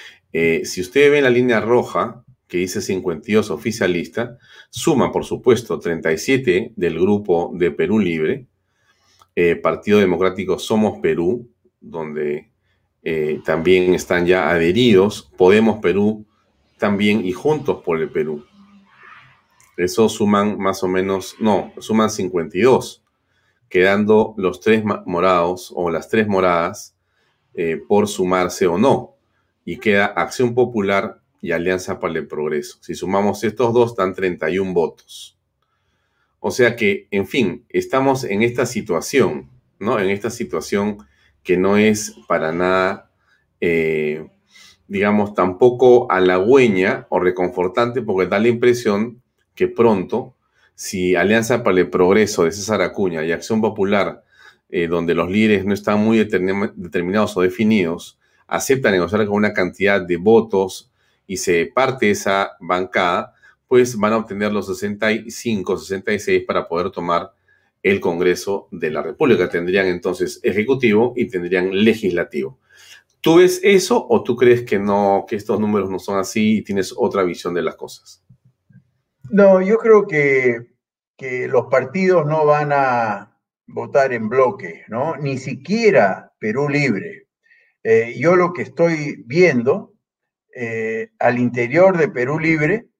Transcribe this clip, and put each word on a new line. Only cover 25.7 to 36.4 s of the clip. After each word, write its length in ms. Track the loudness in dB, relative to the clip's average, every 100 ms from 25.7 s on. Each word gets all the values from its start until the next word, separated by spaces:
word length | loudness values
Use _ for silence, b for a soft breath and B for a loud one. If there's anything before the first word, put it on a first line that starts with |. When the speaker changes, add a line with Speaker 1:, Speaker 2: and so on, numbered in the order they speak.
| -6
Speaker 1:
o 140 | -4
las 180 | -4 -2
tres 180 | -2 0
moradas, 680 | 2 2 2 -2 -6 -18 _ _ _ _ _ _
eh, 280 | -6 -4 -4 0
por 220 | 0 2
sumarse 580 | -2 0 0 0 0 0
o 120 | 2
no. 380 | 2 2 -4 _ _ _ _ _ -14
Y 140 | -4
queda 260 | 0 2 0
Acción 500 | -2 -4 0 0 2
Popular 640 | 0 0 0 0 -2 -10 _ _
y 100 | -4
Alianza 480 | -2 -2 -2 -4 -6
para 140 | -6
el 140 | -6 -8
Progreso. 520 | -6 -4 -4 -6 -12
Si 140 | -14 -8
sumamos 480 | -2 0 0 -2
estos 300 | -4 -2 0
dos, 220 | 2 2 0
dan 180 | -4
treinta 360 | -2 -4 -2 -2
y 80 | -2
un 160 | -2
votos. 640 | 0 -2 -4 -20 -20 -20 _ _ _ _ _ _ _ _ _ _
O 100 | _